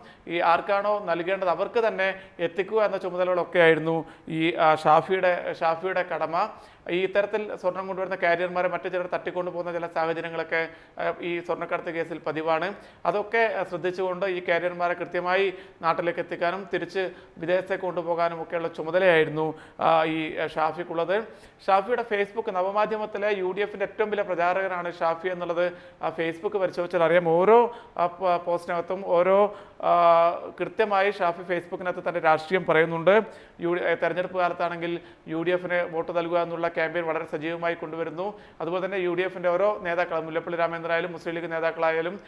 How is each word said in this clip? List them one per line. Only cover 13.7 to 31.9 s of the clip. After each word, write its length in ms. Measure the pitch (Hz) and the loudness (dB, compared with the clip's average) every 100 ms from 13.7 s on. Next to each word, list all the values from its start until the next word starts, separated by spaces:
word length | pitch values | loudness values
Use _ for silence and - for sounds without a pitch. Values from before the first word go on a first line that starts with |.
| 175 175 180 185 180 196 | -4 -4 -2 -4 -2 -2
ഈ 220 | 175 180 | -2 0
കാരിയർമാരെ 460 | 170 175 175 175 | 0 0 -2 -2
കൃത്യമായി 600 | 175 170 175 180 185 196 - - - | -2 -4 -4 0 2 0 -4 -12 -4
നാട്ടിലേക്ക് 380 | 165 165 170 170 | 0 0 0 -2
എത്തിക്കാനും 500 | 170 170 175 190 190 | -4 -2 -2 -2 -4
തിരിച്ച് 380 | 180 165 190 180 - - - | -4 -4 -4 -4 -6 -18 -8
വിദേശത്തേക്ക് 460 | 165 185 185 185 | 0 0 0 -4
കൊണ്ടുപോകാനും 580 | 185 170 165 170 170 165 | -2 -2 -2 0 0 -2
ഒക്കെയുള്ള 260 | 160 170 165 | -6 -4 -4
ചുമതലയായിരുന്നു, 880 | 170 160 180 190 160 151 151 156 151 - - | -6 -2 4 6 6 4 0 -2 -4 -12 0
ആ, 240 | 160 165 | 4 4
ഈ, 340 | 165 160 156 - | 4 0 -4 -4
ആ, 100 | 156 | -4
ഷാഫിക്കുള്ളത്. 760 | 165 156 170 170 165 165 208 220 - - - - | -2 -2 -2 -6 -2 0 0 -2 -12 -20 -8 2
ഷാഫിയുടെ 380 | 190 202 240 233 | 2 2 -2 0
Facebook 380 | 202 202 226 214 | -2 -2 -4 -4
നവമാധ്യമത്തിലെ 880 | 185 190 202 208 214 214 208 208 202 | -2 0 0 0 -2 -4 -4 -2 0
യു 120 | 185 | -2
ഡി 100 | 185 | -2
എഫിൻ്റെ 240 | 202 190 196 | -4 -4 -4
ഏറ്റവും 240 | - 214 | -2 -2
വലിയ 140 | 208 | 0
പ്രചാരകനാണ് 720 | 196 165 175 190 190 180 175 170 | -2 0 0 0 -2 -4 -6 -2
ഷാഫി 280 | 165 165 185 | -2 0 -4
എന്നുള്ളത്, 460 | 175 175 170 175 175 - - | -4 -2 0 -2 -2 -14 -8
ആ, 80 | 165 | -6
Facebook 480 | 160 165 165 208 202 | -2 -4 -4 -4 0
പരിശോധിച്ചാൽ 460 | 185 180 175 180 | -2 -2 -2 2
അറിയാം. 260 | 165 175 170 | 4 4 4
ഓരോ, 460 | 165 196 233 226 - - - | 6 8 8 6 0 -10 -2
ആ, 80 | 175 | -2
പ-, 320 | 175 190 175 175 | 0 0 0 0
പോസ്റ്റിനകത്തും 580 | 170 185 175 170 190 185 | -2 -2 -4 -4 -6 2
ഓരോ, 500 | 175 180 196 202 208 - - | 4 6 6 4 0 -16 -4
ആ, 100 | 170 175 170 170 170 - 180 175 | 2 6 8 8 6 2 -6 -6
കൃത്യമായി 520 | 170 196 214 196 202 | -4 0 2 4 2
ഷാഫി 300 | 202 175 175 | 2 0 -2
Facebook-നകത്ത് 640 | 175 175 175 185 180 | -4 -4 -4 -6 -6